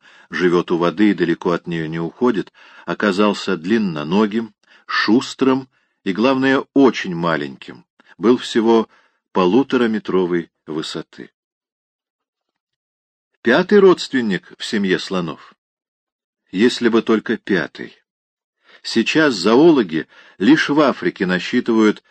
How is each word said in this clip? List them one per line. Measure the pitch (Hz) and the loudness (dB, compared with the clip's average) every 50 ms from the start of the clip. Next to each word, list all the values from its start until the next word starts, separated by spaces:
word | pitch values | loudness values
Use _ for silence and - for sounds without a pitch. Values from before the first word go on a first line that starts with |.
| _ _ _ _ _ - | _ _ _ _ _ -12
живёт | - 80 87 90 85 87 80 - | -6 -2 0 0 2 0 0 0
у | 92 82 | -2 -2
воды | 85 85 78 82 104 107 | 0 -2 0 2 2 0
и | 98 | 2
далеко | 82 90 82 82 - - 95 | 0 -2 -2 -2 -2 -2 -4
от | 85 82 - - | -4 -4 -4 -6
неё | 85 82 80 78 | -8 -8 -6 -6
не | 80 82 | -6 -8
уходит, | 82 82 - - 120 123 117 95 82 - _ _ - - - - - | -8 -8 -6 -2 -2 -2 0 -2 -6 -10 _ _ -20 -20 -20 -16 -10
оказался | - 87 - - 107 95 92 104 104 101 - - - 95 87 | -10 -6 -2 -2 -2 0 2 0 0 0 -2 -4 -6 -6 -4
длинноногим, | 78 90 110 117 107 95 82 73 73 76 85 101 110 107 98 113 117 107 _ _ _ _ _ _ _ | -2 -2 -2 0 0 -2 -4 -6 -6 -2 0 0 0 0 -2 -6 -8 -8 _ _ _ _ _ _ _
шустрым | - - - - - 107 127 131 - - - 135 131 131 135 135 - _ _ _ _ _ _ - | -8 -6 -4 0 2 2 0 0 -2 -6 -2 0 0 0 0 -2 -8 _ _ _ _ _ _ -8
и, | 98 95 | -6 -4
главное, | 92 107 135 135 131 131 135 135 139 - - - | 0 0 0 0 0 0 0 0 0 -2 -2 2
очень | 139 139 123 101 - - 98 90 | 4 4 4 4 0 -6 -8 -6
маленьким. | 82 85 85 80 76 73 69 67 - - - 69 64 - _ _ _ _ _ _ - | -4 -2 -2 -2 -2 -4 -8 -12 -14 -20 -20 -20 -20 -20 _ _ _ _ _ _ -2
Был | 85 110 127 120 | 0 2 2 2
всего | - - - 120 107 113 113 113 110 - _ _ _ _ _ _ _ _ - | 0 -4 -2 0 2 4 4 2 2 -2 _ _ _ _ _ _ _ _ -2
полутораметровой | 98 92 90 92 123 135 135 - 127 120 113 110 104 - - 90 92 92 85 87 87 82 - _ _ _ | 0 2 2 4 2 2 2 0 0 0 0 -2 -4 -4 -2 -2 -2 0 0 -2 -4 -6 -8 _ _ _
высоты. | - 78 78 78 - - 85 78 _ _ - 62 53 _ _ _ _ _ _ _ _ _ _ _ _ _ _ _ _ _ _ _ _ _ _ _ _ _ _ _ _ _ _ _ _ _ _ _ _ _ _ _ _ _ _ | -10 -8 -8 -8 -8 -10 -12 -14 _ _ -20 -20 -20 _ _ _ _ _ _ _ _ _ _ _ _ _ _ _ _ _ _ _ _ _ _ _ _ _ _ _ _ _ _ _ _ _ _ _ _ _ _ _ _ _ _
Пятый | - 110 117 156 180 180 214 202 | -2 2 2 2 2 4 4 6
родственник | 196 190 170 - - - - 131 120 110 95 85 - - - - | 6 6 4 4 0 -4 -4 -2 -2 -2 -2 -4 -6 -10 -20 -16
в | - | -10
семье | - - 107 101 95 90 80 | -6 -4 -2 0 0 0 -2
слонов. | - - 95 92 87 80 71 - - - _ _ _ _ _ _ _ _ _ _ _ _ _ _ _ _ _ _ _ _ | -2 -4 -6 -6 -6 -6 -8 -12 -16 -20 _ _ _ _ _ _ _ _ _ _ _ _ _ _ _ _ _ _ _ _
Если | - 92 107 123 - - 120 113 | -2 0 2 2 2 0 0 0
бы | 110 113 | 0 0
только | 107 - 110 110 - - 117 104 | 2 2 0 0 0 -2 -6 -6
пятый. | _ - 104 90 76 64 - - 62 58 - _ _ _ _ _ _ _ _ _ _ _ _ _ _ _ - - - | _ -2 -2 -2 -2 -4 -8 -14 -18 -18 -18 _ _ _ _ _ _ _ _ _ _ _ _ _ _ _ -20 -20 -12
Сейчас | - - 113 110 - - 151 160 151 123 | -6 -2 -2 -2 0 2 2 2 2 0
зоологи | 98 80 101 113 127 151 175 160 135 113 87 80 80 71 - _ - - - _ - | 0 0 2 4 6 6 6 6 4 2 -2 -4 -8 -8 -10 _ -20 -20 -20 _ -2
лишь | 92 107 151 156 - - | 2 4 4 4 2 0
в | 143 147 | 0 0
Африке | 151 131 110 - - 90 - - 101 | 2 0 0 -2 -4 -6 -4 -4 -2
насчитывают | 90 90 90 87 - - 123 117 - 117 110 110 107 101 - - _ | -2 -2 -2 -4 -4 -4 -4 -2 0 2 2 2 2 2 -2 -6 _